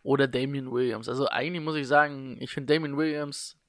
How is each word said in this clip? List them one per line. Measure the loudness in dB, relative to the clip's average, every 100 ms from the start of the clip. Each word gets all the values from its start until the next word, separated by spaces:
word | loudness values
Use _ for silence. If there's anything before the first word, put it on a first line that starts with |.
oder | 2 4 4
Damian | 2 -2 -4 -2
Williams. | 0 0 0 -2
Also | -2 0
eigentlich | 0 -2 -4
muss | -4 -4
ich | 4
sagen, | 4 4 0 -10 -10
ich | -8
find | -4 2
Damian | 2 2 0
Williams | 0 -2 -6 -8 -12 -16